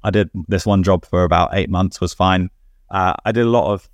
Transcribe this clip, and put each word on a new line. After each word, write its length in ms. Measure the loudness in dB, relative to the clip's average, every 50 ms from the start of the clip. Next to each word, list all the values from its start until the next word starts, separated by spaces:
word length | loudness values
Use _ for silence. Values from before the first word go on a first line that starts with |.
I 80 | -4 0
did 200 | 0 0 0 0 -4 -12 -4 -2
this 180 | -4 -2 0
one 160 | 0 2 2
job 220 | 4 2 0 0 -2
for 180 | _ 0 0 2
about 260 | 2 2 2 2 0
eight 180 | 0 -4 -2 -2
months, 300 | -2 -2 -2 -2 -2 -4
was 140 | -6 -6 -2
fine. 360 | 0 0 2 2 0 -2 -4 _ _ _ _ _ _ _ _
Uh, 220 | -4 -2 0 0 -2 -2 _
I 80 | -2
did 120 | 0 2 2
a 60 | 2
lot 220 | 2 2 0 0
of 160 | -4 -4 _ _